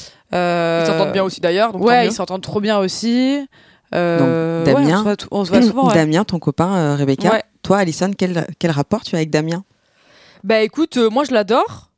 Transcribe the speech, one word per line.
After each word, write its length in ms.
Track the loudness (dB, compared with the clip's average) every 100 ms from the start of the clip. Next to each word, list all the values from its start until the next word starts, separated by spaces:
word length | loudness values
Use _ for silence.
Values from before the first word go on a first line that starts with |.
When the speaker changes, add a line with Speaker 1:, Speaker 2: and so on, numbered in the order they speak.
| -20 -20 _
Speaker 1:
Euh, 500 | -2 0 0 0 0
Speaker 2:
Ils 80 | 0
s'entendent 220 | 0 -2
bien 100 | -2
aussi 180 | -4 -2
d'ailleurs, 300 | -2 0 0
donc 100 | 0
tant 60 | 2
Speaker 1:
ouais, 140 | 4
Speaker 2:
mieux. 60 | 2
Speaker 1:
ils 40 |
s'entendent 280 | -2 -6 -8
trop 180 | -6 -4
bien 180 | 0 0
aussi. 600 | -2 -2 -2 0 0 -2 -6 _ _ _ _ -2
Euh, 680 | 0 2 0 0 -2 0 2
Speaker 3:
Donc, 100 | 4
Damien. 120 | 4
Speaker 1:
ouais, 60 |
on 40 | 2
se 40 |
voit 120 | 0 -2
t-, 100 | -4
on 140 | -4 2
se 40 |
voit 120 | 4
souvent, 240 | 4 2 2
ouais. 60 | 4
Speaker 3:
Damien, 280 | 4 2
ton 140 | 0 -2
copain, 380 | -2 0 0 2
euh, 200 | 0 0
Rebecca. 360 | 0 2 2
Speaker 1:
Ouais. 120 | 0 -2 _
Speaker 3:
Toi, 140 | 0 2
Alison, 320 | 2 -2 -4 -2
quel, 300 | -2 -2 -6 -4
quel 100 | -2
rapport 300 | 0 -2 -4
tu 120 | -4 -4
as 20 |
avec 140 | 0
Damien ? 320 | 0 -2 -6 -10 _ _ _ _ -20 -20 -10
Speaker 2:
Bah 180 | -2 0
écoute, 360 | 0 -2 -2 0
euh, 120 | 0
moi 140 | 0 0
je 60 |
l'adore. 560 | 0 2 0 0 -6 -20